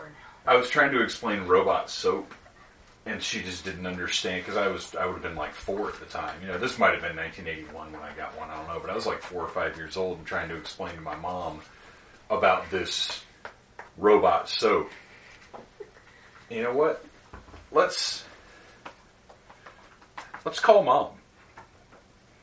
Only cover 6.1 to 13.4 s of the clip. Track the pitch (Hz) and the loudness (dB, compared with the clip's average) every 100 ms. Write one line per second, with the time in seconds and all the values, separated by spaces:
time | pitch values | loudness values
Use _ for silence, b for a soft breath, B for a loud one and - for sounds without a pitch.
6.1 | - - 82 95 90 - - 95 85 85 | -8 -8 -8 -6 -4 -2 2 2 2 -2
7.1 | 80 80 - 165 160 156 156 156 156 - | -6 -8 -10 -10 -10 -10 -14 -14 -12 -12
8.1 | - 151 - - - 160 165 - 110 110 | -10 -12 -10 -12 -10 -10 -8 -6 -4 -4
9.1 | - - 90 80 92 90 80 78 95 92 | -4 -6 -8 -6 -2 -4 -4 -8 -4 -2
10.1 | 85 - - 80 - - - - 85 156 | -4 -6 -4 -4 -8 -10 -8 -8 -8 -10
11.1 | 151 165 - - 76 - B B B B | -6 -6 -6 -6 -10 -14 B B B B
12.1 | B B - 95 92 - 95 87 - - | B B 4 6 4 2 -2 -2 -2 -4
13.1 | - - - | -6 -12 -18